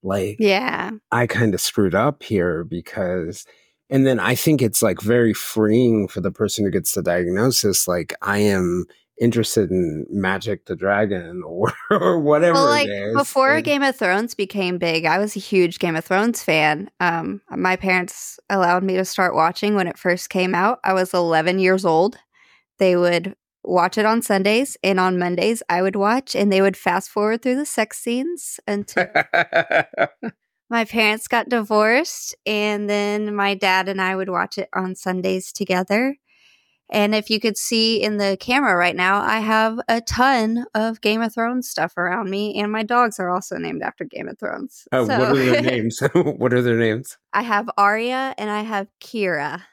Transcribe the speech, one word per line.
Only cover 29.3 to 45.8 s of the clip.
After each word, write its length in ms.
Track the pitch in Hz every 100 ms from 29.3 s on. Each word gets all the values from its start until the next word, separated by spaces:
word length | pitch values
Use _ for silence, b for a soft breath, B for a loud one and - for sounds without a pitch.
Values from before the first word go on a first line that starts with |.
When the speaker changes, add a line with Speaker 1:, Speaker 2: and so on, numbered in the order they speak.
| - 165 - 165 - - - - _ 226 - _ _ _
Speaker 2:
my 160 | 233 220
parents 420 | 233 214 214 -
got 220 | 240 -
divorced, 840 | 240 208 214 214 247 339 - - - -
and 440 | 214 208 208 208
then 460 | 208 202 208 214 208
my 200 | 202 196
dad 340 | 196 185 185
and 120 | 190
I 140 | 185 190
would 140 | 190
watch 280 | 175 180 -
it 120 | -
on 220 | 190 185 185
Sundays 560 | - 185 185 185 -
together. 640 | - 202 180 185 208 262 285 b b b b b b _
And 240 | 214 208 214
if 140 | 208
you 100 | 220
could 180 | 226 208
see 440 | - 226 226 226
in 140 | 214 208
the 200 | 202 190
camera 360 | - 254 262 180
right 200 | 175 175
now, 260 | 180 202
I 180 | - 220
have 400 | 214 220 220 226 -
a 120 | 226
ton 640 | 233 - 254 262 220 233 247 220
of 260 | 220 220
Game 200 | 208 220
of 120 | 226
Thrones 340 | 226 233 254 247
stuff 300 | - 165 -
around 320 | 175 180 196
me, 300 | 196 208 202
and 120 | 208
my 120 | 220
dogs 360 | 214 240 240 -
are 100 | 180
also 280 | 180 - 170
named 240 | 165 165
after 220 | 165 - 175
Game 220 | - -
of 100 | -
Thrones. 500 | 220 - 269 - -
Speaker 1:
Uh, 120 | 131 117
what 240 | - 127
Speaker 2:
So 60 | 139
Speaker 1:
are 100 | 127
their 160 | -
Speaker 2:
<laughs> 0 |
Speaker 1:
names? 400 | 127 123